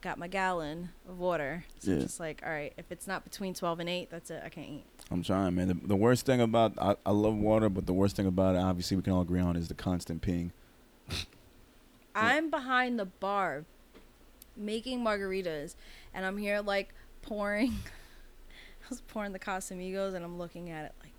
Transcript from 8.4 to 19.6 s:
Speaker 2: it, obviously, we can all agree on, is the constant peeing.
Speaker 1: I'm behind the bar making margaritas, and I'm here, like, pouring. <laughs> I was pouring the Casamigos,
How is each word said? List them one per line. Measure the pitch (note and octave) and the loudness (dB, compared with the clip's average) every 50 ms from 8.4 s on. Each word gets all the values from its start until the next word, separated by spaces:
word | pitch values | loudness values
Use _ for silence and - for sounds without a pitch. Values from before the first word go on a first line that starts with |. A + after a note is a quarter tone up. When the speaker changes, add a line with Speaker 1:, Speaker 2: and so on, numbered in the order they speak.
| F#2+ F#2 F#2 | 4 6 4
Speaker 2:
it, | F2+ | 4
obviously, | F#2 F#2 F#2 F2+ F2 - G2 | 4 2 2 0 0 0 0
we | F#2+ | 0
can | F2 G2 | 2 2
all | F#2+ F#2 | 2 2
agree | F2+ E2 F2+ F2+ | 4 2 2 2
on, | F2+ F2 E2+ | 2 2 2
is | E2+ E2+ E2 | 0 0 -2
the | D#2+ | -6
constant | - - F#2 F2+ F2 - - E2+ E2 | -4 -2 0 0 0 -2 -4 -6 -4
peeing. | - G2+ F2 F2 E2+ F2 - - - - - - - - - - _ - - F#2+ F2 - - - - - - - - - - - - - - - - _ _ | -2 0 0 0 -2 -4 -8 -12 -20 -20 -20 -20 -20 -20 -20 -20 _ -8 -8 -8 -8 -10 -16 -20 -20 -20 -20 -20 -20 -20 -20 -20 -20 -20 -20 -20 -20 _ _
Speaker 1:
I'm | G3+ A3 A3+ C4 D4+ D#4+ D#4 | 2 4 6 6 4 2 0
behind | D4 D4+ B3+ B3+ C4 B3 B3+ B3 A#3+ A3+ | -2 -2 -2 0 2 2 2 2 0 -2
the | G3+ | -2
bar | F#3 - - - F#3+ G3+ G3+ F#3+ E3+ C3+ C#3+ D#3 - - - - - - - - - - - - - - - - - - | -4 -6 -4 -2 0 2 2 2 0 -2 -4 -8 -12 -20 -20 -20 -20 -20 -20 -20 -20 -20 -20 -20 -20 -20 -20 -20 -20 -14
making | - G#3 G#3 G#3+ A#3 G#3+ B3+ B3+ B3 | -8 -6 -4 -4 -4 -4 -4 -4 -2
margaritas, | A#3+ A3 G#3 G3+ G3 F#3+ F#3+ F#3+ F#3+ F3 D#3+ D3+ C#3+ E3+ - - - - - - - - | 0 0 0 0 -2 -2 -2 -2 -2 -2 -4 -4 -6 -8 -12 -16 -20 -20 -20 -20 -20 -12
and | - - F#3+ | -8 -4 -4
I'm | F#3+ G3 | -4 -4
here, | G3+ G#3 G3+ G3+ G#3 | -2 -2 0 0 0
like, | G#3 G#3 G3 G3 G3 - - - - - - - | 0 0 0 0 0 -2 -12 -20 -20 -20 -20 -18
pouring. | - - A3 G#3 G3+ G3+ G#3 G#3 A#3+ B3+ | -12 -8 -6 -4 -2 -2 0 2 2 0
<laughs> | A3 G3+ - - - - - - - - - - - - - - | 0 -2 -6 -10 -14 -16 -20 -20 -20 -20 -20 -20 -20 -20 -20 -20
I | - - - - - - - - | -20 -20 -20 -20 -20 -20 -12 -12
was | C4 A#3+ | -12 -12
pouring | - - - A3+ G#3 G3+ | -12 -10 -8 -8 -8 -8
the | F#3+ F#3 | -8 -8
Casamigos, | - - F#3+ F#3 | -6 -6 -6 -6